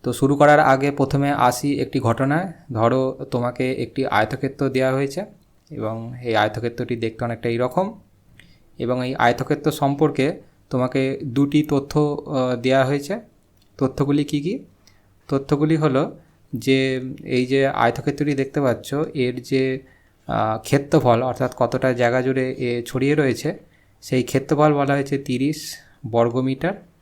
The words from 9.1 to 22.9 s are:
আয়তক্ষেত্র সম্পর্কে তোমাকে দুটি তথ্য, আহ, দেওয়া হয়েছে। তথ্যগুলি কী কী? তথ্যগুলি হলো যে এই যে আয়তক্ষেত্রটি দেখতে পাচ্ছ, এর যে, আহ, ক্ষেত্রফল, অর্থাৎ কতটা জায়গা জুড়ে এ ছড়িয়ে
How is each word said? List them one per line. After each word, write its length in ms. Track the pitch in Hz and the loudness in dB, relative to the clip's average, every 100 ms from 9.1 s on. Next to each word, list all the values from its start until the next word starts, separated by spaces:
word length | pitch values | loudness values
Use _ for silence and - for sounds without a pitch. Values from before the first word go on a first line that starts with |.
| 135 | 2
আয়তক্ষেত্র 560 | 120 120 - 143 156 | 2 2 -2 0 -2
সম্পর্কে 680 | - 139 143 151 139 139 190 - _ _ | 0 0 2 0 2 -2 -2 -14 _ _
তোমাকে 500 | 127 127 135 131 135 143 | -2 0 0 -2 -4 -2
দুটি 380 | 120 143 151 | 0 4 2
তথ্য, 600 | 147 139 139 151 147 147 - | 2 0 0 0 2 -2 -4
আহ, 300 | 143 127 123 | -2 0 0
দেওয়া 300 | 127 135 131 | 2 4 4
হয়েছে। 340 | 143 143 214 - _ _ _ _ - | 0 -4 -8 -8 _ _ _ _ -2
তথ্যগুলি 460 | 131 - 143 143 | -2 0 0 0
কী 180 | 147 147 | 0 -2
কী? 180 | 151 262 - _ _ _ _ _ - | -2 -6 -10 _ _ _ _ _ -4
তথ্যগুলি 480 | 139 139 143 156 160 | -4 0 0 2 2
হলো 420 | 151 131 175 - - _ _ | 2 2 0 -6 -20 _ _
যে 480 | 123 135 135 131 131 127 127 | -6 2 2 2 -2 -6 -12
এই 220 | - 127 127 | -2 0 2
যে 220 | 135 135 | 2 2
আয়তক্ষেত্রটি 680 | - 120 120 139 139 147 | 2 0 2 -4 -2 -2
দেখতে 280 | 135 135 151 | 0 -2 0
পাচ্ছ, 320 | 135 113 - 139 156 | 0 0 -4 -4 -4
এর 280 | 147 123 123 | -2 -2 -2
যে, 380 | 123 135 131 131 - _ _ _ - | -2 0 0 -4 -10 _ _ _ -6
আহ, 300 | 113 107 110 | -2 -2 -4
ক্ষেত্রফল, 680 | - 139 143 160 123 117 | 0 -2 2 2 4 4
অর্থাৎ 300 | 127 120 127 - | 2 -2 -4 0
কতটা 380 | 117 127 131 | -2 0 0
জায়গা 280 | 120 120 127 | 2 2 2
জুড়ে 300 | 127 131 127 | 0 0 -2
এ 320 | - 123 120 | -4 -4 -4
ছড়িয়ে 300 | 120 | -4